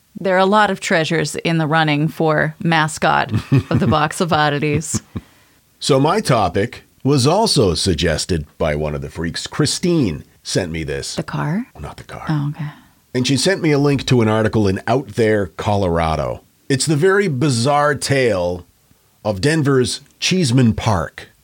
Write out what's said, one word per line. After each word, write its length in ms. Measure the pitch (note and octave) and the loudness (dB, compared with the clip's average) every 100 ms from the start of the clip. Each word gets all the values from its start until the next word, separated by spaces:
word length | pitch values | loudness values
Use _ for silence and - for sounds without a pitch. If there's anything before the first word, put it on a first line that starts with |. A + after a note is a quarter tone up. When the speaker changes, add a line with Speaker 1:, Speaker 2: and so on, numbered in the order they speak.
| _ - | _ -8
Speaker 1:
There 160 | F#3 F#3 | -2 2
are 20 | |
a 60 | F#3+ | 4
lot 240 | G#3+ G3+ | 4 2
of 100 | F#3+ | 0
treasures 540 | - F3+ D#3 D#3+ D3+ - | -2 0 0 -2 -2 -4
in 200 | - E3 | -2 0
the 80 | D3+ | 2
running 420 | D#3+ D#3 D3 D#3 | 2 2 2 0
for 460 | - D#3+ D3+ D3+ - | 0 0 0 0 -2
mascot 680 | E3+ D#3+ D#3 - E3+ C#3+ - A2+ - C#3 - | 0 0 0 0 0 0 0 -2 0 0 2
of 80 | - | 0
the 80 | - | 2
Box 340 | A2 D3+ - | 2 0 -2
of 100 | F3 | 0
Oddities. 680 | D#3+ D3+ C#3+ D3+ D3 - - - | 2 2 0 -2 -2 -4 -8 -8
<laughs> 40 | - - _ _ _ _ - | -14 -14 _ _ _ _ -6
Speaker 2:
So 200 | - C3+ | 0 2
my 220 | D3 G#3 | 2 0
topic 640 | - A#2+ F#2 G2 A2+ - - _ | 2 2 2 0 -4 -6 -20 _
was 240 | C3 C#3+ B2 | 0 2 4
also 480 | F#3+ A3+ D3+ G2 E2 | 2 2 2 2 2
suggested 720 | G2 D#2 E2 D2+ - E2+ D2 - | 0 0 0 -2 -2 -4 -4 -4
by 180 | D#2+ D2 | -4 -2
one 200 | D2+ D2 | -4 -6
of 60 | |
the 100 | C#2+ | -8
freaks. 340 | - E2 C#2 - | -8 -8 -8 -8
Christine 760 | - D3+ - F3 E3 G#2+ C#2+ - _ | -2 -2 0 0 0 0 -4 -10 _
sent 300 | - - F2 | -6 -4 -4
me 120 | E2 | -6
this. 320 | D2 C#2 - - | -6 -6 -8 -10
Speaker 1:
The 60 | |
car? 460 | - - D2 F#3 - - | -8 -6 -4 -4 -6 -12
Speaker 2:
Not 180 | D2+ - | -14 -16
the 60 | |
car. 220 | - - - | -18 -12 -4
Speaker 1:
Oh, 220 | D3+ C#3+ D3 | -4 -4 -6
okay. 140 | D3+ - - _ _ | -10 -12 -20 _ _
Speaker 2:
And 140 | B2+ B2+ | -4 0
she 100 | C3 | 0
sent 240 | F#3 F#3+ | 0 0
me 80 | D#3+ | 2
a 60 | C#3+ | 2
link 300 | C#3+ C#3 - | 2 2 2
to 160 | B2 | 2
an 40 | G#2+ | 4
article 400 | A2 A2 A2+ G2 | 2 2 2 0
in 140 | G2 - | 0 0
Out 220 | B2+ C3+ | -2 -2
There, 360 | A2 A2 G#2+ F#2 | 0 2 2 -2
Colorado. 920 | - - G2+ F#2 E2 D#2+ D#2 C2 - - _ - | -4 -2 0 0 0 0 0 -4 -6 -14 _ -4
It's 200 | C3 C#3+ | -2 0
the 80 | D3 | 2
very 320 | F#3+ G3+ G3+ | 2 2 0
bizarre 680 | B2+ D3+ A#2 B2+ C#3+ D3 | 0 0 2 2 2 2
tale 720 | C#3+ - C#3 B2 F#2+ F2 F2 - _ _ _ _ _ | 0 0 2 2 2 -2 -4 -10 _ _ _ _ _
of 160 | G#2+ G2 | -6 0
Denver's 600 | C#3+ D#3+ C#3 C3 B2 - - - | 0 2 2 2 2 -2 -12 -6
Cheeseman 540 | - F#3 C#3+ B2+ A#2+ | -2 0 2 4 4
Park. 540 | G2+ A#2 F#2 D2 - - _ | 2 0 0 -2 -10 -20 _